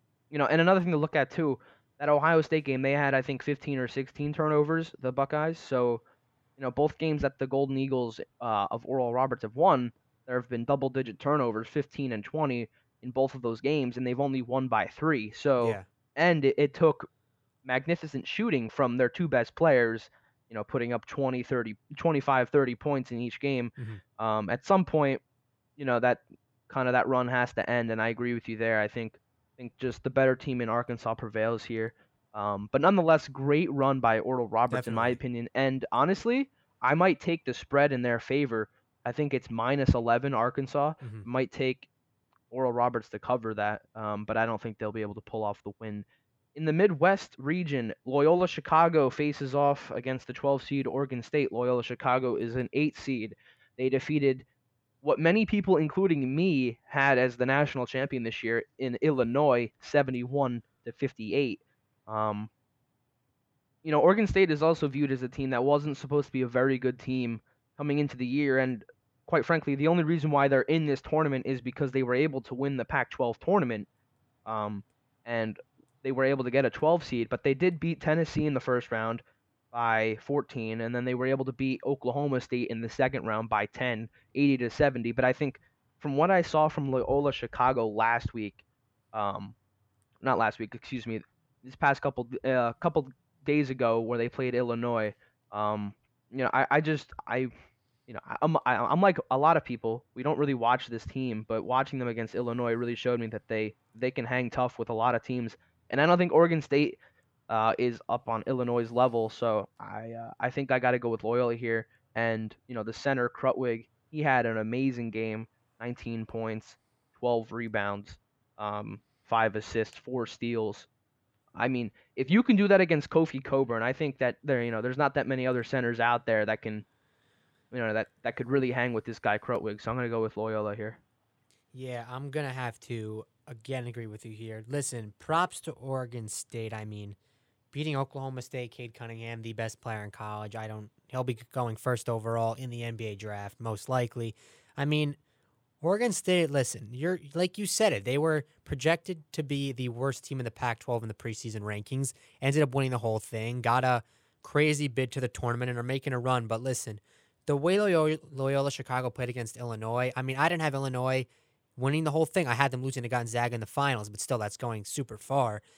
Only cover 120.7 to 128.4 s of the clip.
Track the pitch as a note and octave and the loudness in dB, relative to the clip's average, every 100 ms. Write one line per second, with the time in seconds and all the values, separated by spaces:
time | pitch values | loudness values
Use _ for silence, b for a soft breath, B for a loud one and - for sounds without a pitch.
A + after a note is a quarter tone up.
120.7 | G#2 - _ _ _ _ _ _ - B2 | -6 -16 _ _ _ _ _ _ -4 -2
121.7 | B2+ A2+ b b - C3 G3+ C4 G3+ G3+ | -2 -4 b b -6 2 4 6 4 6
122.7 | G3 E3+ D#3 - D#3+ D#3+ C3 - C3+ B2 | 6 6 2 2 2 2 -2 -2 0 2
123.7 | A2+ A#2 C3+ D3+ C3 B2 - D3 B2+ A#2+ | 0 -2 -2 -4 -2 -2 -2 -2 0 0
124.7 | A2 B2 B2+ C#3+ C#3+ C3 C3 B2+ B2 A2+ | -2 -4 0 2 2 -2 0 0 -2 -2
125.7 | C3+ A#2+ A#2 A#2 A#2+ - A2 G#2+ A2 A2 | -2 0 2 2 2 2 2 2 -2 -4
126.7 | G#2+ - _ _ _ _ _ _ _ _ | -8 -10 _ _ _ _ _ _ _ _
127.7 | B2 A2+ G#2+ - _ A#2+ - | -4 -2 -2 -4 _ -8 -6